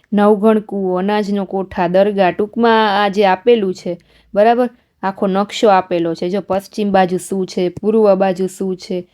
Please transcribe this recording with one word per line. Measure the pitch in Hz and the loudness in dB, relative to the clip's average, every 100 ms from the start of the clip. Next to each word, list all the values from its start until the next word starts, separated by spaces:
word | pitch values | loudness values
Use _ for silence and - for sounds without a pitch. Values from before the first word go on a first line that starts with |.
| _ | _
નવઘણ | 202 208 214 214 214 | 0 2 4 2 0
કૂવો, | 208 202 190 180 | -2 -6 -4 -2
અનાજનો | 196 214 202 202 190 | -2 -2 -2 -4 -4
કોઠા, | 190 185 - 175 | -6 -6 -4 0
દરગાહ, | 180 202 202 185 | 2 2 2 0
ટૂંકમાં | 175 214 226 233 220 214 196 | 0 -4 0 2 2 2 0
આ | 208 | 0
જે | 190 196 | 2 2
આપેલું | 185 247 240 196 | 2 2 2 0
છે, | 180 190 170 _ _ _ | -4 -8 -10 _ _ _
બરાબર? | 196 214 240 247 - _ _ | 0 2 2 0 -6 _ _
આખો | 190 196 202 | -8 -4 -2
નકશો | 190 202 - 226 | -2 -2 0 4
આપેલો | 190 180 175 170 | 4 2 -2 -2
છે. | 165 180 | -4 -4
જો | 196 | -4
પશ્ચિમ | 175 190 196 - 202 | -4 -6 -6 -6 0
બાજુ | 190 185 180 | 2 2 -2
શું | - 190 185 | -4 -6 -6
છે, | - 180 | -4 -4
પૂર્વ | 175 202 220 208 190 | -4 -2 2 4 2
બાજુ | 196 180 185 | 0 -2 -6
શું | - 190 185 | -6 -8 -8
છે, | - 185 175 | -8 -10 -10